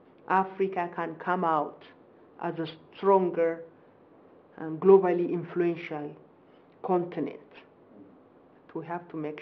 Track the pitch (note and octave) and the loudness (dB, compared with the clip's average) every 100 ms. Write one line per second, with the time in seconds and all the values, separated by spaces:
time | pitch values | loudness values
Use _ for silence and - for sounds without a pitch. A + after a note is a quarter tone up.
0 | - - - F#3 F#3+ - F#3+ F#3+ F3 E3+ | -20 -20 0 0 0 -2 -4 -2 -6 -6
1 | E3 D#3+ - F3+ E3+ D#3 D3 - - - | -8 -8 -4 0 2 0 0 -8 -20 -20
2 | - - - - F3 D#3+ D#3+ - - - | -20 -20 -20 -10 -8 -6 -8 -10 -20 -4
3 | G3 F#3+ F#3 E3 E3 E3+ - - - - | 4 4 4 0 -2 -2 -12 -20 -20 -20
4 | - - - - - - D#3+ D#3 F3+ G3 | -20 -20 -20 -20 -20 -14 -10 0 8 8
5 | F#3 F3 F3 F3 D3+ F3+ E3+ E3 - D3+ | 8 0 0 -4 -4 -2 0 -2 -8 -10
6 | D3 D3+ - - - - - - - F3+ | -10 -14 -20 -20 -20 -20 -20 -14 -2 0
7 | F3 F3 C#3 - - - - - - - | 0 -6 -8 -8 -20 -20 -20 -20 -20 -20
8 | - - - - - - - E3 D#3+ F3 | -20 -20 -20 -20 -20 -20 -14 -12 -8 -10
9 | F3 E3 D3+ D3+ | -10 -8 -8 -10